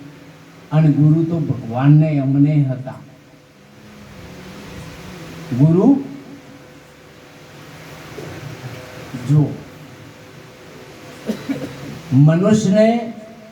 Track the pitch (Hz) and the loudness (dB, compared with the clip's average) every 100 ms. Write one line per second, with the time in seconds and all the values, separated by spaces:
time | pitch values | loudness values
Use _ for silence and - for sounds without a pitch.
0 | - - - - - - - 156 151 131 | -20 -20 -20 -20 -20 -20 -2 2 4 6
1 | 151 165 165 165 127 113 113 123 143 151 | 4 4 2 -2 -4 -6 -6 0 6 6
2 | 160 143 135 139 147 151 131 123 131 - | 6 0 0 2 4 2 0 -4 -10 -14
3 | - - - - _ _ - - - - | -20 -20 -20 -20 _ _ -20 -20 -20 -20
4 | - - - - - 202 202 - - - | -20 -20 -20 -18 -18 -18 -16 -16 -16 -16
5 | - 175 - - - 123 160 180 277 - | -18 -16 -16 -14 -6 2 4 4 4 2
6 | - - - - - - - - - - | 0 -14 -18 -20 -20 -20 -20 -20 -20 -20
7 | - - - - - - - - - - | -20 -20 -20 -20 -20 -20 -20 -20 -20 -18
8 | - - - - 143 - 127 117 - - | -18 -16 -14 -14 -14 -14 -14 -14 -16 -18
9 | - 123 127 147 127 - - - - - | -14 -8 0 2 2 -4 -16 -20 -20 -20
10 | - - - - - - - - - - | -20 -20 -20 -20 -20 -20 -20 -20 -20 -20
11 | - - - 214 - - - - 143 - | -20 -16 -10 -8 -8 -8 -10 -14 -14 -14
12 | - 131 151 170 208 214 190 208 220 240 | 0 4 6 4 2 2 2 4 4 2
13 | - - - - - | -4 -12 -18 -20 -20